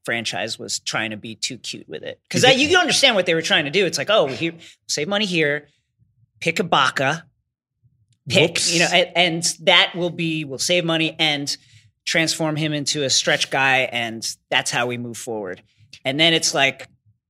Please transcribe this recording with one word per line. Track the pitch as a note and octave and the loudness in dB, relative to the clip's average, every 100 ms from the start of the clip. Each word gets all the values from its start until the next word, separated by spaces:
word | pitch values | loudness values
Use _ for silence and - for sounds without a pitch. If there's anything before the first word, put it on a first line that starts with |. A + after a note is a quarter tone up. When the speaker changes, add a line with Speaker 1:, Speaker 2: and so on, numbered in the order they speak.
Speaker 1:
franchise | - A#2 A2 F2+ A2 - | -6 -4 -4 -6 -6 -8
was | G#2+ - | -8 -8
trying | - B2+ A2 | -6 -4 -6
to | G#2+ | -8
be | A2+ | -12
too | A2+ - C3 | -10 -10 -10
cute | - - - | -12 -14 -12
with | D2+ | -12
it. | - - - | -12 -14 -4
'Cause | - | 4
Speaker 2:
You | B3 | 4
Speaker 1:
I, | |
Speaker 2:
get | C4 | 6
Speaker 1:
you | D4 | 4
can | F4+ | 4
understand | D#4 - C4+ G#3 | 4 4 4 4
what | F3 | 2
they | |
were | E3 | 0
trying | D#3 F#3+ | 2 0
to | C#3+ | 2
do. | F3 | 0
It's | F3 C#3+ | 0 -2
like, | C3+ | 0
"Oh, | G#3 C#3+ | 2 2
here, | B2+ E3 E3+ - - - | -2 -6 -8 -20 -18 -8
save | - D#3+ | -6 -2
money | G3+ G#3+ | -2 0
here, | E3+ D3 D3 - _ _ _ _ _ _ - | 0 0 -2 -8 _ _ _ _ _ _ -6
pick | E3 - | -4 -2
Ibaka, | F3+ D#3+ C3 - C3+ E3 - _ _ _ _ _ _ _ _ _ C#3+ | 2 2 2 2 -2 -2 -8 _ _ _ _ _ _ _ _ _ 0
pick, | D3 E3 | 2 2
Speaker 2:
Whoops. | - - | 0 0
Speaker 1:
you | F3 | 2
know, | E3 | 2
and, | F3+ F3 E3+ | 2 2 2
and | F3+ E3 E3 - E3 | 0 0 -4 -2 4
that | F3 G3 F3+ | 4 4 0
will | F3 | -6
be, | D#3+ E3 D#3+ | -4 -4 -4
we'll | C#3+ B2+ | -6 -6
save | - F3+ | 0 0
money | E3+ D#3+ D#3+ D#3 | 2 0 0 0
and | D#3 D3 C#3+ - _ - _ _ | -2 0 -4 -8 _ -20 _ _
transform | - E3+ D#3+ - D#3+ | -2 0 0 0 -2
him | D3+ D#3 | -2 -2
into | D3 C3+ D3+ | -4 -4 -2
a | C3+ | 0
stretch | - - D3 - | 0 2 0 0
guy, | C#3 C3+ C3 B2+ | 0 2 2 0
and | A#2+ A#2 A2+ - - - | -4 -6 -6 -10 -10 -2
that's | B2+ - | -2 0
how | C#3 B2 | -2 -2
we | A#2+ | -4
move | A#2+ A#2 | -8 -10
forward." | - A2 F#2 F#2 _ _ - - | -8 -6 -6 -10 _ _ -20 -10
And | C3 C#3 | -4 2
then | E3 | 4
it's | D#3+ - | 4 2
like, | D#3+ C3+ C3 - _ _ _ | 2 2 0 -16 _ _ _